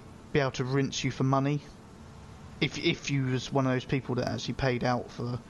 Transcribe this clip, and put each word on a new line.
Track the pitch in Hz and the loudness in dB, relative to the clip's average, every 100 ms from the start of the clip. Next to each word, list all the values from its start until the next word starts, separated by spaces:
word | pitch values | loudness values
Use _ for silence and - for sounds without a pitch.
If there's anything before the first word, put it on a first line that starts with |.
| - - - | -8 -18 -2
be | 151 | 2
able | 135 | 2
to | - | 2
rinse | 127 139 135 - | 0 2 2 0
you | 131 | -2
for | - | 2
money | 131 135 139 147 - - - - - - - - - - | 4 4 4 0 -4 -16 -18 -18 -18 -18 -18 -16 -16 -2
if, | 135 - | -2 2
if | 170 160 - | 0 2 2
you | 143 131 | 2 4
was | 127 - | 2 2
one | 139 131 | 2 4
of | |
those | 127 - | 2 2
people | 143 - 120 | 0 2 0
that | - | 0
actually | 110 - - | -2 -2 0
paid | 135 123 | 2 2
out | 123 123 - | 2 0 -2
for | - 120 123 - | -6 -4 -6 -8